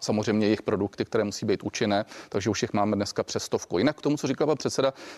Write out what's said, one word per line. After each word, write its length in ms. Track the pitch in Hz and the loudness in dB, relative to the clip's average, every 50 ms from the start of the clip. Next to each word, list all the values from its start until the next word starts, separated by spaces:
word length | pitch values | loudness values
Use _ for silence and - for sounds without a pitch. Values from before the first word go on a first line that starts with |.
samozřejmě 460 | - - 113 104 107 120 104 107 107 | -4 -2 -2 0 0 2 2 2 4
jejich 160 | 101 107 - - | 4 2 2 0
produkty, 420 | - 107 92 98 104 - - 110 | 0 0 0 0 -2 -2 -4 -4
které 200 | - - 113 104 | 0 0 0 0
musí 240 | 104 98 - - 104 | 0 -2 -2 0 0
být 140 | 98 - - | 0 0 -2
účinné, 420 | 104 - - 117 107 101 101 110 - - - - - | -4 -2 0 0 2 2 2 0 -2 -8 -16 -12 -6
takže 220 | - 101 98 113 | -4 -2 0 0
už 120 | 101 - - | 0 0 0
jich 100 | 110 - | 0 0
máme 240 | 104 101 107 104 | 2 2 2 2
dneska 260 | 101 98 - - - 104 | 0 0 -2 -2 -2 -4
přes 200 | - - 104 - | -2 -4 -6 -4
stovku. 360 | - - 104 - - - 87 | -2 -2 -4 -2 -2 0 2
Jinak 180 | 107 147 151 | 2 2 0
k 40 | - | 0
tomu, 160 | - 147 147 | -2 -2 0
co 100 | 147 - | 0 0
říkal 200 | - 135 - 156 | -2 0 0 2
pan 100 | 143 151 | 2 2
předseda, 380 | 131 - 135 - - 135 135 - - - - - | 0 0 -2 0 2 2 0 0 -4 -10 -18 -18